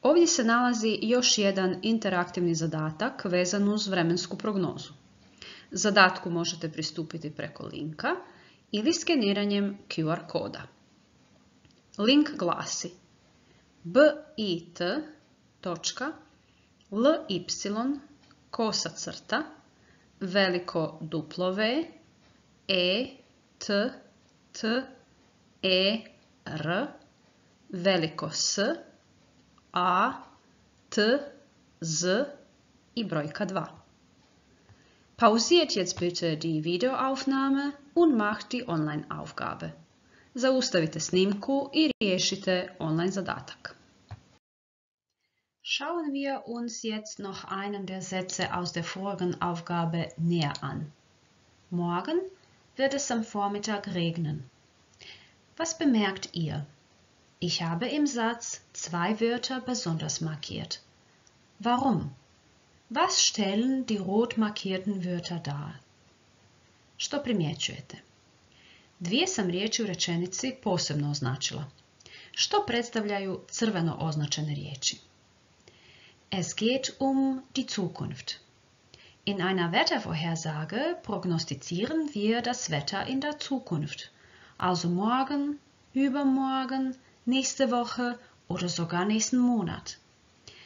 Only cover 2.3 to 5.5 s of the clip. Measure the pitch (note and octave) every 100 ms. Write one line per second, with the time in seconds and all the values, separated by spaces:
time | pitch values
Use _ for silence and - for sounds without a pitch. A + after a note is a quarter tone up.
2.3 | - F3 E3 E3 D#3 D#3 D#3 A3+ - G3+
3.3 | F3+ F3+ G3+ G3+ G#3+ G3+ F#3 E3 F3 -
4.3 | G3 - G3+ E3 - - - - - -
5.3 | - -